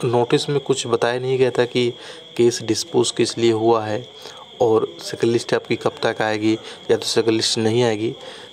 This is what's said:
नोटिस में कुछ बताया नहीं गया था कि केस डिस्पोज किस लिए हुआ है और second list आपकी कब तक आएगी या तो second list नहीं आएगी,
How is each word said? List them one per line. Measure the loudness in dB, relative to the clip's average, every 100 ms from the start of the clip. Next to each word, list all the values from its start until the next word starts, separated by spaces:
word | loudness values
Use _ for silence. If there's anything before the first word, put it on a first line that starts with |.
नोटिस | 0 0 2 0 0
में | -2
कुछ | 0 -2 0
बताया | 0 2 0
नहीं | -2 2
गया | 2
था | 2
कि | 0 0 -2 -4 -16 -20 -12 2
केस | 2 2
डिस्पोज | -2 -4 0 0 0
किस | 0 -2 2
लिए | 2
हुआ | 4 2 2
है | 0 -6 -8 -18 -18 -18 -20 0
और | 2 4 0 -8
second | -12 -2 0
list | 0 0
आपकी | -4 -2 -2
कब | -2 -2
तक | -2 0
आएगी | -2 0 0 0 -4 -14 -2
या | 0
तो | 2
second | 0 2
list | 2 0 0
नहीं | 0 2
आएगी, | 2 0 -4 -6 -16 -18 -20